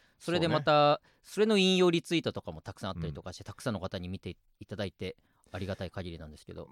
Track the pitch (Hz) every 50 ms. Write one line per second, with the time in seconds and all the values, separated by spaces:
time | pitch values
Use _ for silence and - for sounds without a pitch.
0 | _ _ _ _ - 170 175 170 170 160 156 151 139 160 151 147 147 147 151 -
1 | - _ _ _ _ - - 196 214 220 214 196 190 190 185 180 185 175 170 165
2 | - - 175 160 - 113 - 101 - 90 80 78 - 101 - - - 95 92 87
3 | 82 85 69 85 - 90 - - 101 - - - - 127 107 87 92 - - 92
4 | 90 90 95 - - 95 - - _ _ _ _ 104 - 101 95 101 90 - _
5 | 92 92 - - _ _ _ _ _ _ - 95 98 95 95 - 95 85 - 98
6 | 87 90 82 80 80 78 76 - - - 85 85 80 -